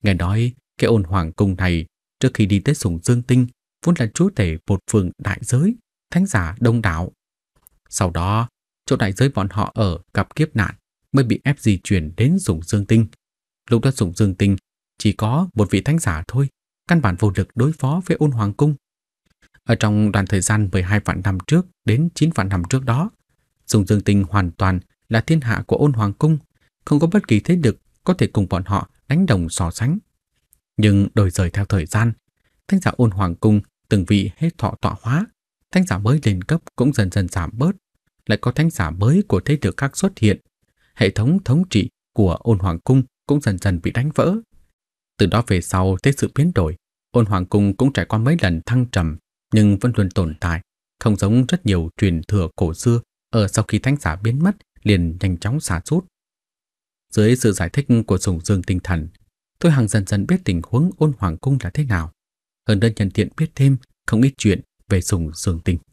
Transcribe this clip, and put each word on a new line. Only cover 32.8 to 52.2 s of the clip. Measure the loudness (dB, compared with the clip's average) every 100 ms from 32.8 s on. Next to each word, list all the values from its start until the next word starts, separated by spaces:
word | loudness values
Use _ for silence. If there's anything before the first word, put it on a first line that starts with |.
| 0 0
Ôn | 0
Hoàng | 2 -4 0
Cung | 2 2 0 _ _
từng | -2 2
vị | 2 0 -2
hết | -4 -2
thọ | -6 -4
tọa | -6 -6
hóa, | -4 -2 -4 _ _ _ _
thánh | 0 0
giả | 0
mới | 0 2
lên | 2 -2
cấp | -2 -4 -4 0
cũng | 0
dần | 2 0
dần | 0 -2
giảm | -4 -6
bớt, | -2 -2 -2 _ _ _ _ -4
lại | -2
có | -2
thánh | 0 0
giả | 0 -4
mới | 0 2 2 2
của | -2
thế | 0 -2
lực | -2 -4
khác | -6 -2
xuất | -4 0
hiện, | 0 0 _ _ _ _ _ -2
hệ | 0
thống | 0 0 0
thống | 2 0 2
trị | 0 -2 _ _
của | 0 0 0
Ôn | 0 0
Hoàng | 0 -4
Cung | 2 2 2 _ -2
cũng | 0
dần | 0 -2
dần | -2 -2
bị | -2
đánh | -4 -4 0
vỡ. | 0 0 -6 _ _ _ _ _ _ _
Từ | 0
đó | 0 0
về | -2
sau, | 0 -2 0 0
thế | 0
sự | 0 -4 0
biến | 0 0
đổi, | -2 -4 _ _ _
Ôn | 0 2
Hoàng | 0 0
Cung | 2 2 2
cũng | 0
trải | 0 -2
qua | 0
mấy | 0 2
lần | 0 -2 0
thăng | 0 0
trầm, | 0 -2 -4 _ _ _
nhưng | 4 4 4
vẫn | 0 0
luôn | 0
tồn | 0 -2 -4
tại, | -4 -6 -8 _ _ _
không | 0 2
giống | 2 2 2
rất | 0 0
nhiều | 0 0 0
truyền | 0 0